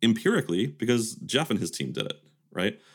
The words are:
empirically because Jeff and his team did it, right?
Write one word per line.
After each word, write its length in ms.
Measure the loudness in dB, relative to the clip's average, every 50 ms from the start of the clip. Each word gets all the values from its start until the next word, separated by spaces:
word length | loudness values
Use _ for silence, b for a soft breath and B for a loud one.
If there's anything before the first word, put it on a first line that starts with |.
| 2
empirically 640 | 4 4 4 4 2 2 2 2 0 0 0 0 -2
because 480 | -2 -2 0 2 2 2 2 -2 -6
Jeff 340 | -10 -6 -2 0 0 0 0
and 100 | 0 -2
his 120 | -2 -4
team 220 | -4 -6 -6 -6 -4
did 120 | -4 -4
it, 140 | -6 -8 -10 _ _ _ _ _ _
right? 280 | -6 -2 -2 -2 -2 b b b b